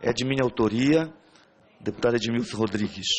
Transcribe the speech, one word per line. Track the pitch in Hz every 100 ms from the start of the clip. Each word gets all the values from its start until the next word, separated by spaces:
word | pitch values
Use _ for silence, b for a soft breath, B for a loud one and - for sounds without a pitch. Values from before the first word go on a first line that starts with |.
é | -
de | 120
minha | 131 135
autoria, | 123 - 110 110 135 160 160 - b b b _ _ _
deputado | 107 104 117 120
Edmilson | 110 117 117 104
Rodrigues. | 110 104 104 - -